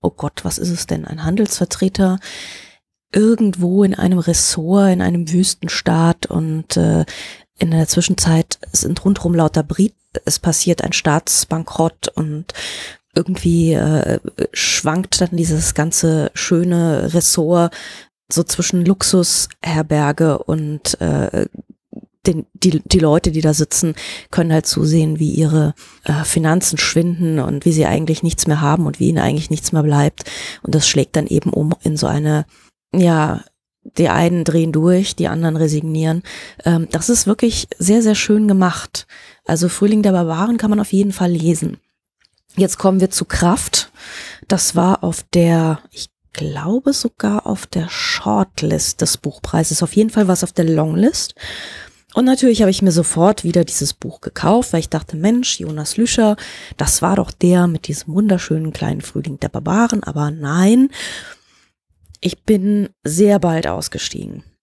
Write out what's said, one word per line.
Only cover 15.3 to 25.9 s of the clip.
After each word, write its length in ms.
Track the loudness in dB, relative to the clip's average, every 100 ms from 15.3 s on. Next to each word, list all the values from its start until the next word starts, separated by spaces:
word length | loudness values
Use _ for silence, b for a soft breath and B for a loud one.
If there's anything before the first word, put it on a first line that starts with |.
dieses 420 | 0 0 0 -2
ganze 560 | -2 -2 0 2 0 -2
schöne 800 | -4 0 0 2 2 2 0 0
Ressort 600 | 0 0 0 2 2 2 B B B B _ _
so 120 | -4
zwischen 420 | -2 -2 -2 0 2
Luxusherberge 1500 | 2 2 2 2 0 -4 -6 -4 -2 0 0 0 2 2 2
und, 640 | -2 -4 -2 -6 -6 -4
äh, 460 | -2 0 -2 -2 -4 -6 -20 -20 _ -20 -20 _ -2
den, 200 | -2 -6
die, 280 | 0 0 0
die 160 | 2 2
Leute, 320 | 4 2 2
die 80 | 0
da 140 | 0
sitzen, 400 | 0 0 0 -2 -4 B B B
können 220 | -2 2
halt 140 | 2 0
zusehen, 520 | 0 2 2 2 0
wie 140 | -2
ihre, 420 | 0 2 2 2 -2 B